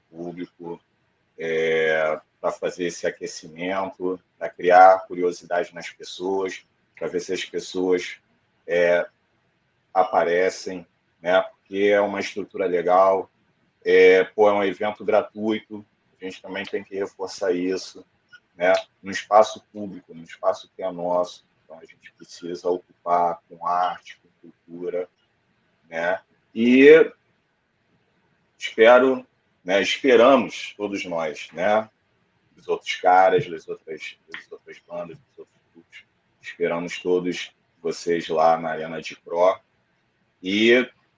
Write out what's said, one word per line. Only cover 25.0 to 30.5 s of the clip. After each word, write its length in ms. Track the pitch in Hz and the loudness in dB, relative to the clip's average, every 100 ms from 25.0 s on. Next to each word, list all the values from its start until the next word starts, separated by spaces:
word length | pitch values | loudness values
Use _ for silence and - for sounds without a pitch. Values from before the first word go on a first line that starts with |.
| 90 _ _ _ _ _ _ _ _ | -8 _ _ _ _ _ _ _ _
né? 300 | 82 85 92 _ _ _ - | -6 -4 -4 _ _ _ -2
E 560 | 117 127 139 160 151 - _ _ _ _ _ _ _ _ _ _ _ _ _ _ | 4 8 10 10 6 -4 _ _ _ _ _ _ _ _ _ _ _ _ _ _
espero, 680 | - - 110 123 131 127 127 _ _ _ | -6 4 8 8 6 0 -6 _ _ _
né, 180 | 87 98 | -2 0
esperamos 920 | - - 139 120 120 135 92 | 0 -2 4 6 8 6 2